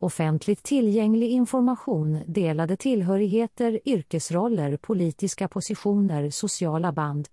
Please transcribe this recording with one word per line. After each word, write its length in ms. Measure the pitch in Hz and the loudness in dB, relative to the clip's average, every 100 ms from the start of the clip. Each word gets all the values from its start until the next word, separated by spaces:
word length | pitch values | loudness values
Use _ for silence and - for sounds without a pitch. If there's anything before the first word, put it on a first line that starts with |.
Offentligt 640 | 180 - 160 156 - 208 | -6 0 0 0 0 -2
tillgänglig 680 | - 285 226 208 214 220 233 | 0 2 4 4 4 2 2
information, 880 | 254 240 262 247 247 - 180 156 156 - | 2 2 2 2 0 -2 -2 0 -2 -2
delade 500 | 170 170 156 165 190 | 0 0 0 0 0
tillhörigheter, 1000 | 269 240 175 196 208 214 233 - 233 220 - | 0 0 2 2 2 0 0 -2 -2 -2 0
yrkesroller, 920 | 226 147 165 - 170 226 220 143 143 | -2 -2 -4 -2 -2 0 0 0 -2
politiska 680 | - 208 170 - 202 - 190 | -2 0 0 0 -4 -4 -6
positioner, 800 | - - 214 208 202 196 151 147 | -4 -6 -4 0 2 2 2 -2
sociala 640 | 143 208 - 170 156 175 | -4 -4 -2 -2 0 -2
band, 360 | 151 147 143 147 | -2 -2 -2 -6